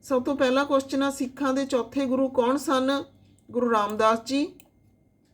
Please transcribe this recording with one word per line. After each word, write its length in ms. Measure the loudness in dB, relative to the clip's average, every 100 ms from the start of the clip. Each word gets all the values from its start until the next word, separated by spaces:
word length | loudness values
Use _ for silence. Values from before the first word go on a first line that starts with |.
ਸਭ 200 | 0 -2
ਤੋਂ 120 | 0 0
ਪਹਿਲਾ 280 | 2 2
ਕੁਐਸਚਨ 400 | 2 0 0 -2
ਆ, 80 | -2
ਸਿੱਖਾਂ 420 | -2 -8 -4 -2
ਦੇ 120 | 0 0
ਚੌਥੇ 400 | -2 -2 -4 -2
ਗੁਰੂ 240 | 0 0
ਕੌਣ 280 | 0 0 0
ਸਨ? 460 | 0 0 2 -2 -4 -16 -20 _ _
ਗੁਰੂ 200 | -2 0
ਰਾਮਦਾਸ 520 | 2 0 2 2 2
ਜੀ। 320 | 0 -2 -2 -6 -20 _ _ _ _ _ _